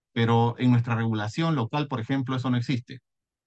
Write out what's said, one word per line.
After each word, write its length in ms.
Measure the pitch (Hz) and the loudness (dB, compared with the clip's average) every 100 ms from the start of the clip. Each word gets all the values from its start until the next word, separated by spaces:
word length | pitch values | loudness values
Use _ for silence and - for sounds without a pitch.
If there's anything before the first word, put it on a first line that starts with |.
| _ | _
Pero 440 | 120 117 117 117 117 | 0 2 4 2 2
en 120 | 127 | 4
nuestra 240 | 120 117 113 | 4 2 0
regulación 600 | 113 107 104 135 165 151 | 0 -2 -2 -2 0 0
local, 320 | 110 147 147 | -2 -4 -4
por 120 | 127 | -4
ejemplo, 360 | 110 135 131 131 | -2 -2 -2 -2
eso 140 | 127 | 0
no 80 | 123 | -2
existe. 420 | 120 123 - 127 _ _ _ _ | -2 -4 -6 -16 _ _ _ _